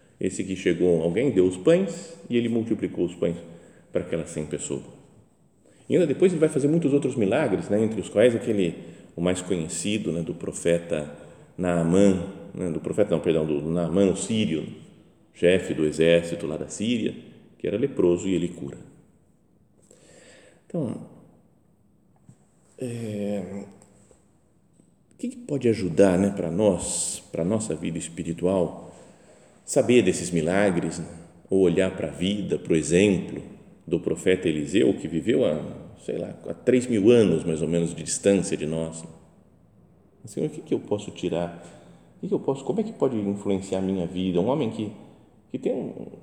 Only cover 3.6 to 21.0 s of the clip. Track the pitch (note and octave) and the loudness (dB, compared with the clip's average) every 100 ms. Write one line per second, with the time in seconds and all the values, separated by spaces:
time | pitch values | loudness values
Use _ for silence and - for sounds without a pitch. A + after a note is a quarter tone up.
3.6 | - - - F#2 F2 E2+ D#2 D#2 D#2 D2+ | -20 -20 -6 -6 -4 -6 -6 -8 -6 -6
4.6 | - C2+ - - - - _ _ _ _ | -6 -8 -10 -20 -20 -20 _ _ _ _
5.6 | _ _ - D3+ E3 C3 F#3 E3 D#3 C#3 | _ _ 0 2 2 4 4 4 2 4
6.6 | C#3+ E3+ D3 C#3 C3+ A#2+ G2 B2 C#3 F2+ | 2 4 4 2 2 0 2 2 2 0
7.6 | E2+ G#2 A2 F#2+ F2 G2+ B2 A2+ A2+ G#2 | 0 2 2 -2 -2 4 6 4 0 0
8.6 | E2+ - - - - - F2+ F2+ - F#2 | 0 -2 -12 -18 -14 -2 0 0 -2 -4
9.6 | D#2+ - G#2 G#2 - E2 E2 E2 - - | -4 -4 -2 -2 -2 -4 -4 -6 -8 -2
10.6 | E2+ E2+ - D#2+ D2 D2 - - - - | 2 2 0 -6 -6 -12 -20 -20 -14 -4
11.6 | F2+ E2+ E2 F#2 G2+ F#2 E2+ - - - | 0 2 4 6 6 4 -2 -12 -14 -8
12.6 | F#2 D#2+ - E2+ G2+ D#2+ F2 D#2+ D#2 D2 | -6 -4 -2 0 0 0 2 0 0 -2
13.6 | D2+ E2+ E2+ F2 G2 E2+ - A2+ F#2+ D#2 | -2 -2 0 2 2 2 -2 -2 0 -2
14.6 | - - - - _ _ _ - E2+ F#2 | -6 -12 -20 -20 _ _ _ 0 4 4
15.6 | - D2+ D#2 D2 E2 E2+ E2+ - D#2+ D2+ | 2 0 0 4 6 4 2 -6 -6 -6
16.6 | D2+ - G#2+ A#2+ G2+ - - - - _ | -8 -6 -2 -2 -2 -6 -16 -20 -20 _
17.6 | - G2+ C#3 - F2+ F2 F#2+ F2 E2+ - | -4 -2 -2 2 2 2 0 -2 -2 -6
18.6 | C#2+ C#2 - - _ _ _ _ _ _ | -12 -12 -18 -20 _ _ _ _ _ _
19.6 | _ _ _ - - - - - - _ | _ _ _ -20 -20 -20 -20 -20 -20 _
20.6 | - F3 C3 - | -8 -4 -4 -6